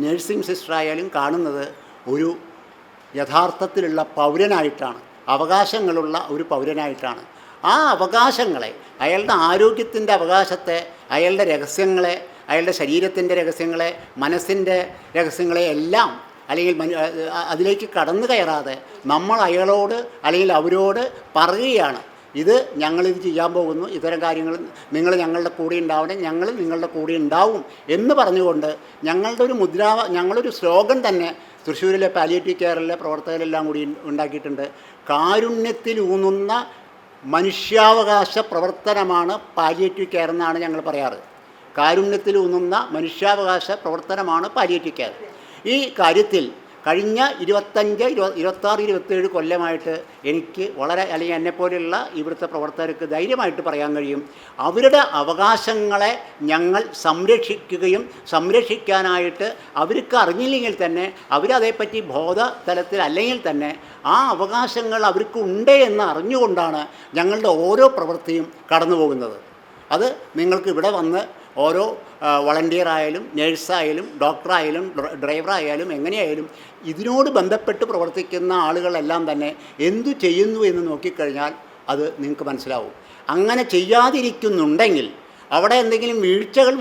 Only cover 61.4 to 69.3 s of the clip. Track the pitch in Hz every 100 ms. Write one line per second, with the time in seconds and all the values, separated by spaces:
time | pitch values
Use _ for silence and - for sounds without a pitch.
61.4 | 202 254 226 220 214 220 175 135 165 185
62.4 | 247 - - 180 175 196 151 165 233 247
63.4 | 170 143 147 151 - - 135 208 262 180
64.4 | 190 233 247 240 226 220 208 185 220 233
65.4 | 196 196 247 277 247 208 190 151 190 262
66.4 | 226 180 165 151 147 - - 151 180 220
67.4 | 220 160 175 214 262 262 165 165 - 165
68.4 | 139 - - 160 165 170 151 131 117